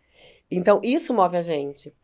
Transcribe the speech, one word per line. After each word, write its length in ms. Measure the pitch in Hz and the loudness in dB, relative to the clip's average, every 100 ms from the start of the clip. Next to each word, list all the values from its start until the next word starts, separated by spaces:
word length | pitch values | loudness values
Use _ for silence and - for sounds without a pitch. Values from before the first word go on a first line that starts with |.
| _ _ - _ _ | _ _ -20 _ _
Então, 300 | 180 180 202 | 0 4 4
isso 280 | 233 311 - | 2 0 0
move 240 | 233 175 175 | 2 2 0
a 40 | |
gente, 500 | 170 151 143 143 147 - | -4 -4 -6 -10 -18 -20